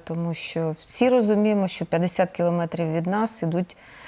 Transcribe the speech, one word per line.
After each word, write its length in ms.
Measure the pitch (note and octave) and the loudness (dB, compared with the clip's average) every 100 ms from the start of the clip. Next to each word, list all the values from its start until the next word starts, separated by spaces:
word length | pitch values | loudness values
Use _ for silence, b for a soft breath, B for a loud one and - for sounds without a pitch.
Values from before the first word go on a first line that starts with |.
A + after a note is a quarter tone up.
тому 300 | - E3 E3+ | -4 -4 -4
що 380 | D#3+ - E3 D#3+ | -4 -6 -4 -4
всі 380 | D#3+ - - B3 | -4 -8 0 4
розуміємо, 580 | B3+ G#3+ G#3 G#3+ G#3 F#3+ | 4 4 4 4 2 0
що 180 | - F#3 | -2 -2
п'ятдесят 460 | E3 F3 - F3+ | 0 0 0 -2
кілометрів 640 | - F3 E3+ E3 E3+ D#3+ | 0 0 0 -2 -2 -2
від 140 | E3 F3 | -2 0
нас 360 | G#3 A3+ - | 0 -2 -2
ідуть 340 | E3 E3+ F3+ - B B | -2 -2 -2 -8 B B